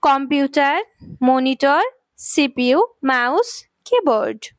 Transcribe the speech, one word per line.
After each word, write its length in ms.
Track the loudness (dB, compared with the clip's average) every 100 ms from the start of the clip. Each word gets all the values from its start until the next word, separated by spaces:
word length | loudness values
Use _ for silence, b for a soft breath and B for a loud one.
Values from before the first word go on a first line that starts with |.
কম্পিউটার, 720 | 2 0 0 -2 0 0 0 0 -6 _ -20 -2 2
মনিটর, 540 | 2 0 0 2 2 0 _ _ _ -6
সিপিইউ, 460 | 0 0 0 0 2 0 _ -2
মাউস, 380 | -2 0 -2 -2 -6 -18 _ -2
কিবোর্ড। 540 | 0 2 0 -2 -8 -14